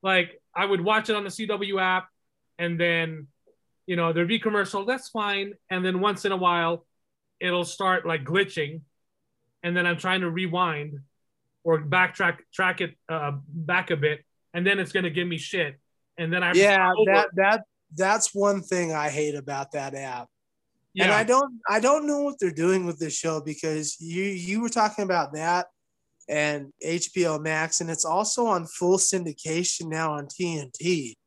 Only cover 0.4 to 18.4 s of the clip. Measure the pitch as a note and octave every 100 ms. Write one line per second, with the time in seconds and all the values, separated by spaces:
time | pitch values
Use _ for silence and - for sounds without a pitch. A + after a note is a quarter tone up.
0.4 | _ E3+ G3 F#3+ F3+ G#3+ G#3+ G#3+ G3+ -
1.4 | G#3+ G#3 G3 G3 F#3 F#3 F#3 _ _ _
2.4 | _ - E3+ E3+ F3 E3+ E3 D#3+ D3 _
3.4 | _ _ _ _ - F3 E3 E3 F3 A3
4.4 | A3 G#3 F#3+ G3+ G3 C4 - A3 G#3 G3
5.4 | G3 G3+ _ F#3 F#3 F#3 G3+ G3 G3+ F#3+
6.4 | F3+ E3+ E3+ E3+ _ _ _ _ _ _
7.4 | F#3 F3 E3+ - F#3+ F3+ E3 D#3+ C3+ F3
8.4 | G3 E3+ D3 D#3+ - _ _ _ _ _
9.4 | _ _ F3 F3 F3 E3+ F#3 F#3+ F3+ E3
10.4 | F#3 F3 F3+ D3+ D3 C#3+ C#3 _ _ _
11.4 | _ _ E3+ D#3+ D3+ F#3 F3+ - F3+ E3+
12.4 | _ - F#3 F3+ F3 - - D#3+ D3 C#3+
13.4 | C#3 D#3+ D#3 F3+ F#3 E3 D3 D3+ _ _
14.4 | _ F3 F#3 G3 E3+ F#3+ F3+ D#3 F3 E3
15.4 | - F#3 D3+ C#3 _ _ _ - D#3+ F3+
16.4 | F3 F3+ G3+ G3 F#3 F#3+ G#3+ G3 G#3 F3
17.4 | G3 G#3+ G3 _ _ D#3 F#3+ G#3+ - G3+